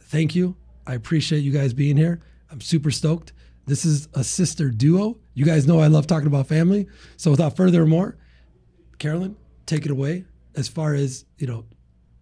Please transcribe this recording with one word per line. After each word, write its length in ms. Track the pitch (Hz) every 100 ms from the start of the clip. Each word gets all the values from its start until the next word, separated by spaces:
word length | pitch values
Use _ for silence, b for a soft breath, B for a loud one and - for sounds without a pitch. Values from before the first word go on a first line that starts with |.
thank 340 | - 151 156 165
you. 200 | 180 180 - - -
I 80 |
appreciate 460 | 123 - 160 - 151
you 100 | 139
guys 240 | 143 139
being 220 | 123 143 143
here. 240 | 165 170 b b b
I'm 120 | 127
super 320 | - 165 147
stoked. 400 | 117 156 165 - - b b -
This 180 | 143
is 240 | 165 147 -
a 80 | 135
sister 480 | 123 - 180 - 139
duo. 480 | 110 143 180 214 233 _
You 100 | -
guys 220 | 147 156 135
know 140 | 165
I 80 | 151
love 180 | 151 147
talking 220 | 165 147
about 180 | 139 135
family. 400 | 156 170 202 190 B B B
So 160 | 160
without 240 | 143 156 -
further 280 | 185 170
more, 320 | 160 160 208 - b b b _ _ _ _ -
Carolyn, 380 | 147 165 190 208 _ _ -
take 180 | 151
it 60 | 151
away 360 | 135 139 180 185 _ _
as 140 | - 127
far 260 | - 156
as, 300 | 143 139 127 - -
you 100 | 131
know, 160 | 113 - _ _ _ _ _